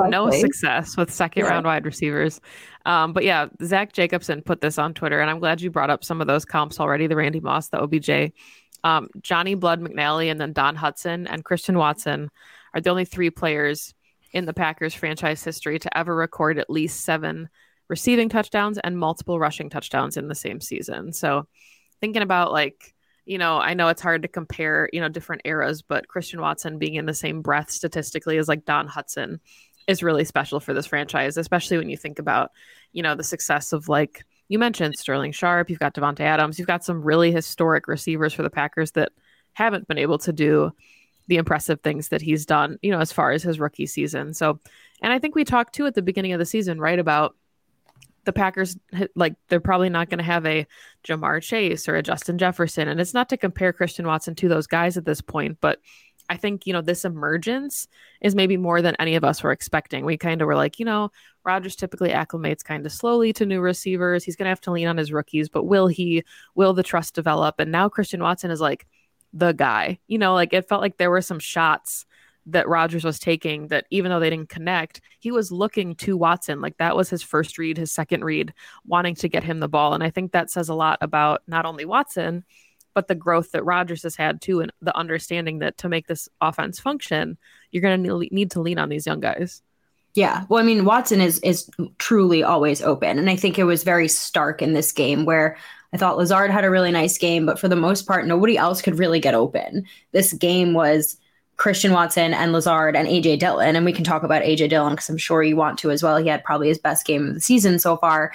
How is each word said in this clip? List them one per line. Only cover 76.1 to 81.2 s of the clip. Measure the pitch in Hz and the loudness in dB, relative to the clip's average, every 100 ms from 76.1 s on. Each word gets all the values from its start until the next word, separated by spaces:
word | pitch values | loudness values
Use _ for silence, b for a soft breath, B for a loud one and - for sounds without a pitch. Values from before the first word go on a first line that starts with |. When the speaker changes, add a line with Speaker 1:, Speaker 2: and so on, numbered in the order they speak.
| 185 | 2
Speaker 1:
Watson. | 165 175 - 143 | 2 2 -2 -6
Like, | 143 - | -6 -2
that | 165 - | 0 0
was | 185 | 0
his | 175 | -4
first | - 156 165 - | -2 -2 -2 -4
read, | 160 160 | -6 -4
his | 160 | -6
second | - 156 175 | -6 -2 -2
read, | 160 156 160 - B B - | -2 -2 -4 -8 B B -2
wanting | 175 175 165 | 0 0 -2
to | 160 | -2
get | 165 | -2
him | 160 160 | -2 -4
the | 151 | 0
ball. | 147 147 | 2 2
And | 156 | 2
I | 160 | -2
think | 175 185 | -4 -2
that | 226 - | 0 0
says | - 165 | -2 -2
a | |
lot | 160 156 160 | 0 2 2
about | 156 151 | 0 2